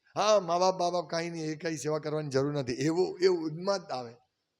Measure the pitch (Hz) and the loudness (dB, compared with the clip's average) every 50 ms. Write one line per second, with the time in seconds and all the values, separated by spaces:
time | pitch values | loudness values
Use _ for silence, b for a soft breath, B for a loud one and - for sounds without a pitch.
0 | b b b 151 196 214 214 202 180 165 170 175 185 190 185 170 175 175 175 175 | b b b 0 4 4 4 4 4 2 2 4 4 4 4 2 0 0 0 -2
1 | 165 147 170 165 170 170 170 165 156 156 156 151 180 165 160 147 135 151 156 156 | -4 -2 -4 -4 -4 -4 -6 -6 -4 -6 -6 -4 -4 -4 -4 -4 -4 -2 -4 -2
2 | 151 156 147 156 156 147 131 135 135 147 147 143 131 120 120 123 139 156 160 175 | -2 -4 -4 -4 -4 0 2 2 2 2 0 -2 -2 -2 -2 0 0 2 2 2
3 | 185 165 151 180 175 190 180 165 160 160 151 170 180 202 196 190 165 151 135 127 | 0 0 0 2 4 4 4 2 -2 -6 -6 -4 -2 -2 -2 -2 -2 -6 -6 -6
4 | 123 117 120 - _ _ _ _ _ _ _ | -6 -10 -14 -18 _ _ _ _ _ _ _